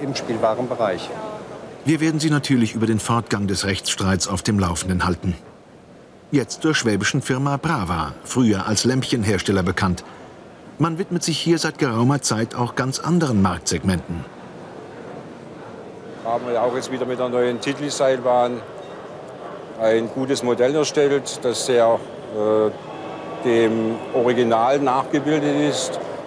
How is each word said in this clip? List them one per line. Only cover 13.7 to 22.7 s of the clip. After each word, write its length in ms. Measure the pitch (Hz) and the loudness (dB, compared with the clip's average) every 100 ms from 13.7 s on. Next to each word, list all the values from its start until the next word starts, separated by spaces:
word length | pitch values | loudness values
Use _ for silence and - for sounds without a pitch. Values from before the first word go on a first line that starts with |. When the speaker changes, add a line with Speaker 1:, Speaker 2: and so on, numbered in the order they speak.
| 85 95 87 - 85 - - - - - - - - - - - - - - - - - - - - | -2 0 0 -2 -8 -10 -14 -18 -16 -16 -16 -16 -16 -14 -14 -14 -16 -16 -16 -16 -16 -16 -16 -16 -10
Speaker 3:
Haben 240 | 113 120 123 | -4 -4 0
wir 120 | 117 | 0
auch 140 | 123 | 0
jetzt 160 | 127 127 | 0 -4
wieder 160 | 127 127 | -4 -2
mit 140 | 123 | -2
einer 80 | 127 | 0
neuen 320 | 123 123 120 | 2 2 0
Titelseilbahn 1000 | 143 135 147 135 135 131 123 123 120 120 - - - - - - - - - - - - | -2 -4 -4 0 2 2 2 4 2 -2 -8 -14 -14 -14 -14 -14 -14 -14 -14 -14 -14 -2
ein 300 | 113 113 113 | 2 2 0
gutes 300 | 135 131 139 | -2 -2 0
Modell 320 | 123 117 127 | 0 2 2
erstellt, 640 | 151 143 156 143 139 135 - | 2 2 2 4 2 -2 -4
das 220 | 123 110 - | -2 -2 2
sehr, 340 | 120 117 113 - - - | 4 6 4 0 -12 -8
äh, 360 | 107 107 107 107 | -2 2 4 2